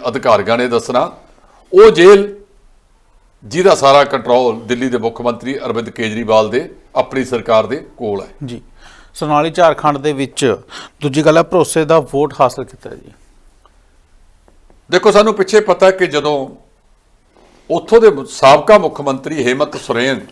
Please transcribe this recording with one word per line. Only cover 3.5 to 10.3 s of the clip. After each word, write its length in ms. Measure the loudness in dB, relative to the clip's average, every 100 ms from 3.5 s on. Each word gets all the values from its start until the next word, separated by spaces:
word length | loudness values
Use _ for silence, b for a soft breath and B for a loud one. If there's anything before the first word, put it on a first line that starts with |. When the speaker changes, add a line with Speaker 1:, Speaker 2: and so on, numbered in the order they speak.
| 0 2 4
Speaker 1:
ਸਾਰਾ 280 | 4 4 2
ਕੰਟਰੋਲ 540 | -2 0 0 0 -4 -6
ਦਿੱਲੀ 220 | -6 -4
ਦੇ 80 | -4
ਮੁੱਖ 240 | -6 -6
ਮੰਤਰੀ 360 | -6 -6 -8 -8
ਅਰਵਿੰਦ 300 | -8 -8 -8
ਕੇਜਰੀਵਾਲ 580 | -8 -8 -6 0 0 0
ਦੇ, 200 | -4 -8 -14 _ -6
ਆਪਣੀ 280 | -4 -6 -6
ਸਰਕਾਰ 420 | -6 0 0 0
ਦੇ 100 | -6 -12 -12
ਕੋਲ 240 | -8 -8
ਹੈ। 60 | -10 -16 -14
Speaker 2:
ਜੀ, 160 | -14 -20 _ b b b -10
ਸੋਨਾਲੀ 360 | -2 0 0
ਝਾਰਖੰਡ 460 | 0 0 2 -2 -2
ਦੇ 160 | -4
ਵਿੱਚ 320 | -4 -6